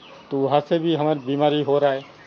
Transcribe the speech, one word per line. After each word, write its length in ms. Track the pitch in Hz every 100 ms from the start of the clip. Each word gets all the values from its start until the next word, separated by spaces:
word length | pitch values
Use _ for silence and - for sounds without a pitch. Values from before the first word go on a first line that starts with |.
| - - -
तो 80 | 139
वहाँ 220 | 135 143
से 180 | - 170
भी 160 | 165
हमारी 260 | 156 151 151
बीमारी 420 | 123 143 147 147
हो 160 | 139 143
रहा 140 | 143
है। 100 | 135 139 -